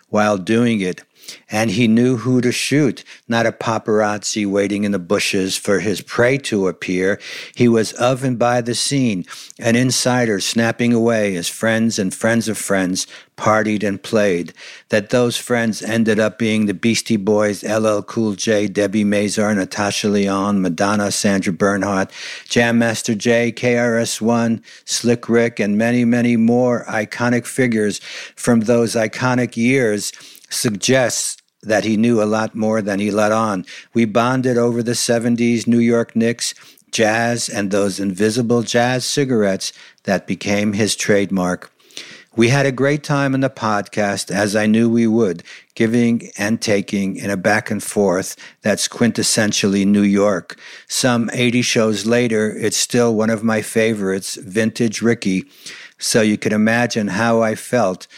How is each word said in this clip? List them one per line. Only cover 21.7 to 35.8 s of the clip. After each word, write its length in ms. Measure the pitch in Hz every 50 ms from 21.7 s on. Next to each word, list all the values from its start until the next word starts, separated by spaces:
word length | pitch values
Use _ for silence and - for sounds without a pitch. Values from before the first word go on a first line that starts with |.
| 101 98 95 101 98 95 95 - - - - - - - - -
Jam 300 | - 120 117 117 117 117
Master 380 | 117 117 110 - - - 117
Jay, 340 | 101 - 123 117 117 120 117
K 280 | 110 - - 123 120 120
R 200 | 120 120 113 117
S 220 | 117 107 - -
One, 420 | 110 113 117 117 117 113 113 110 - - - - _
Slick 440 | - - - - 117 120 117 - -
Rick, 300 | 117 117 117 117 - -
and 180 | 107 101 104
many, 280 | 104 113 117 120 123 120
many 320 | 117 120 120 117 120 120
more 480 | 113 113 113 120 123 127 123 120 104 -
iconic 600 | - 107 110 107 - - - 120 120 120 120 120
figures 520 | - - - 127 120 113 110 104 104 95 - - - - - - - -
from 240 | - - 127 120 117
those 340 | 107 113 120 117 117 107 101
iconic 600 | 117 110 110 - - 131 127 123 123 120 117 -
years 560 | 117 117 123 135 139 123 110 104 104 95 - - - - - - - - -
suggests 880 | - - - 120 104 90 - - 131 131 123 110 - - - - - - _ _ _ _
that 220 | - 107 107 101
he 140 | 95 110 110
knew 260 | 104 113 120 120 110
a 20 | 110
lot 300 | 104 107 110 110 107 -
more 260 | 110 110 110 110 110
than 200 | 98 104 98 98
he 100 | 104 107
let 220 | 98 107 107 107
on. 340 | 107 113 113 107 98 92 - - - - - _
We 120 | - 117 117
bonded 520 | 107 98 120 117 123 131 131 123 127 123
over 240 | 120 120 120 117 120
the 140 | 117 120 120
seventies 720 | - - - 117 117 113 120 120 113 120 117 120 113 101
New 140 | 113 117 117